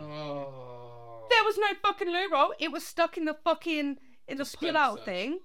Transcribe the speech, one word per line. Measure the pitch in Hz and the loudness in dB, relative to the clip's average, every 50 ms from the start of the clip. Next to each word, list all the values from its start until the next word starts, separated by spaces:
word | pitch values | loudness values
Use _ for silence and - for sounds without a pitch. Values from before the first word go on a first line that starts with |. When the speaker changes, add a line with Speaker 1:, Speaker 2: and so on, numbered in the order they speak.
Speaker 1:
Oh. | 151 151 147 151 151 147 143 143 139 139 131 131 127 123 123 120 120 120 120 120 117 117 117 - - - | -10 -8 -8 -6 -6 -6 -6 -6 -6 -8 -10 -12 -12 -12 -12 -12 -14 -14 -14 -14 -14 -14 -14 -6 2 4
Speaker 2:
There | 466 453 - | 6 6 6
was | 440 392 392 | 4 2 2
no | 427 403 392 - | 2 0 0 2
fucking | - 403 392 - 392 349 | 0 0 0 0 -2 0
loo | 339 349 392 381 | 0 0 0 2
roll. | 320 269 302 - - - | 4 4 4 4 2 0
It | 302 330 | -2 -2
was | 262 294 - | -2 -4 -8
stuck | - - - 330 330 - 359 | -4 0 2 2 2 2 -2
in | 311 | -2
the | 311 302 | -2 -2
fucking, | - - 339 320 320 - 339 311 302 285 285 269 - - - - - - - | 0 2 2 2 2 0 -2 0 0 0 -2 -4 -6 -10 -20 -20 -16 -12 -8
in | 269 269 | -6 -4
the | 285 | -4
Speaker 1:
Dispenser. | - - - 311 330 | -6 -4 -2 0 2
Speaker 2:
pull-out | 302 320 285 247 208 - - | 4 4 4 4 2 0 -4
thing. | 208 180 180 202 269 330 381 | -4 -2 -2 -2 -2 -2 -4